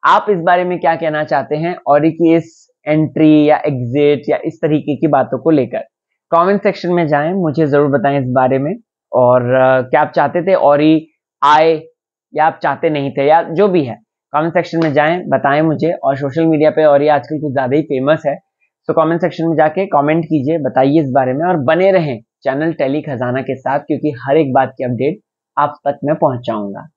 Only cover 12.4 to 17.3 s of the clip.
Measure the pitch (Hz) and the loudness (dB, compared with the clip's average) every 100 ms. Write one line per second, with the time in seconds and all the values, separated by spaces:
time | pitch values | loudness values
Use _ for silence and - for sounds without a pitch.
12.4 | 156 165 160 135 165 151 139 135 139 165 | 0 0 -6 -2 -2 -2 -4 -2 2 2
13.4 | - 165 202 180 131 110 _ _ _ 143 | 2 0 2 2 -2 -8 _ _ _ -4
14.4 | 160 170 165 165 165 143 151 175 175 139 | -2 -2 -4 -2 0 0 0 -2 -2 -2
15.4 | 143 143 160 143 156 180 135 139 139 131 | 0 0 0 0 -2 -2 -4 -2 -4 -2
16.4 | 165 160 151 151 156 143 147 143 120 | 0 2 2 2 2 4 2 0 -2